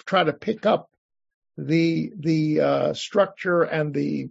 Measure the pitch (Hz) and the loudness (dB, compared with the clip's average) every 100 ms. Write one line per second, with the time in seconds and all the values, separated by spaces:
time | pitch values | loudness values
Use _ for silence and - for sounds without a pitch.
0 | - 190 160 - - 214 208 175 - _ | -2 0 2 -2 -4 -2 0 0 -2 _
1 | _ _ _ _ _ - 139 165 165 160 | _ _ _ _ _ -12 -2 0 2 0
2 | 156 202 156 160 156 151 143 139 139 - | -4 -6 0 0 2 2 2 2 0 -4
3 | - - 190 - 185 175 160 160 151 147 | -2 0 0 -2 0 2 2 0 -2 -2
4 | 147 147 131 | -2 -4 -6